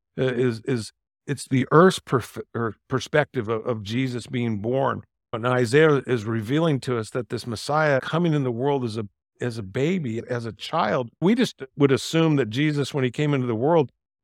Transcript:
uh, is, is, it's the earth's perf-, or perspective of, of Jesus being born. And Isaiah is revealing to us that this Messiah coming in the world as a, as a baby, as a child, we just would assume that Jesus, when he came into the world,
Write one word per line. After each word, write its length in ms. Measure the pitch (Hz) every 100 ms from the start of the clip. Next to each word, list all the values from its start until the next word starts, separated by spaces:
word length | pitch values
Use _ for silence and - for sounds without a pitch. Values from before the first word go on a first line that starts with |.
| _ -
uh, 60 |
is, 380 | 131 120 127 113
is, 320 | - 127 107 - _ _ -
it's 200 | 139 -
the 180 | 131 -
earth's 280 | 156 185 -
perf-, 420 | - 131 - - -
or 220 | 113 117 98 _
perspective 640 | 131 - 151 143 131 107
of, 160 | 113 -
of 180 | 113
Jesus 440 | 98 117 131 120 -
being 320 | 131 120 107
born. 420 | 104 131 135 104 - _ _
And 120 | 117 117
Isaiah 560 | 127 120 139 160 139 120
is 180 | 127 107
revealing 540 | 113 107 143 170 139
to 160 | - 120
us 120 | 107
that 180 | 135 117
this 160 | 120 -
Messiah 540 | 107 - 147 156 135
coming 340 | - 160 175
in 100 | 151
the 80 | 131
world 320 | 117 135 143 123
as 120 | 107
a, 100 | 104 _ _ _
as 160 | 123 113
a 60 |
baby, 580 | 95 107 143 190 135 113 -
as 160 | 123 117
a 80 |
child, 560 | - - 160 208 170 117 -
we 160 | 170 233
just 260 | 226 - 135 -
would 160 | 139
assume 460 | 127 - 160 165 147
that 120 | 117
Jesus, 440 | 110 156 147 139
when 100 | 151
he 80 | 127
came 220 | 117 151
into 140 | 143 123
the 80 | 110
world, 360 | 135 170 135 - _ _